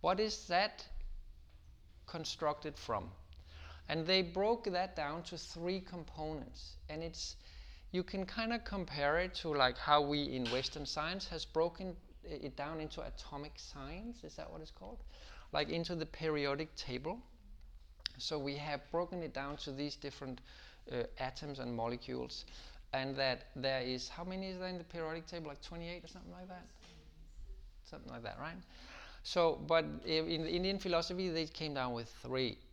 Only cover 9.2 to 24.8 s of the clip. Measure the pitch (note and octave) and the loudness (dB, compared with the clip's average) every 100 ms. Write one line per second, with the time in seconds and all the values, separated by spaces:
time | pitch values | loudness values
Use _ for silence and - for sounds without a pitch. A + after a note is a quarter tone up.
9.2 | F#3 F#3 E3 C#3+ B2+ B2 - D3 C#3+ D3 | 4 0 0 6 6 6 8 8 10 4
10.2 | C#3+ C3 A#2+ B2 C#3 D3+ D3 - D#3 F#3+ | 4 2 4 2 2 -2 -2 0 0 0
11.2 | - E3 - D#3+ E3+ E3 F#3+ F3+ - - | -2 -4 0 4 4 2 -6 -6 -12 -16
12.2 | - D3+ D3 C#3 C#3+ D#3+ D#3 - - - | -8 -4 -4 -4 -2 -2 -4 -4 -6 -6
13.2 | - C#3+ D3 D3+ - C#3+ C3+ E3+ A3+ A#3 | -8 -8 -8 -10 -12 -8 -8 -6 -8 -8
14.2 | D#3 - D#3 D#3+ D#3 - F#3 - - - | -10 -10 -8 -8 -10 -12 -12 -10 -10 -12
15.2 | - - - D3 D3+ E3 E3+ E3+ D3+ - | -14 -14 -2 2 2 2 2 0 -2 0
16.2 | D#3+ D3+ C#3+ C#3+ D#3 - - B2 D3 A3+ | 2 4 4 2 0 -4 -4 -2 -2 -4
17.2 | - - - - - - - - - - | -8 -18 -16 -14 -14 -14 -16 -8 -8 -4
18.2 | - D#3 C#3 C#3+ D3+ C#3+ - E3 F3 F3+ | -2 0 0 -2 0 -2 0 0 2 0
19.2 | D#3+ C3 C#3 D3 - C3+ D3 - C#3+ - | -2 -2 -4 -4 -4 -2 -2 -2 -6 -6
20.2 | C3+ B2 - - - - - B2 A#2 - | -6 -6 -10 -16 -18 -16 -4 -2 0 0
21.2 | C3 - D3 C3+ B2 A#2 A2+ B2 - B2+ | -2 -2 -6 -4 -2 2 2 0 -2 -4
22.2 | B2 - - - - - - C3+ C3+ C3+ | -2 -6 -10 -12 -12 -14 -2 0 0 4
23.2 | C3+ B2 - - C3+ C3+ B2+ B2+ - - | 4 4 -2 -2 2 2 2 0 -2 -6
24.2 | F3 F#3 F#3+ F#3 F#3 F3+ | -4 -4 -4 -4 -4 -4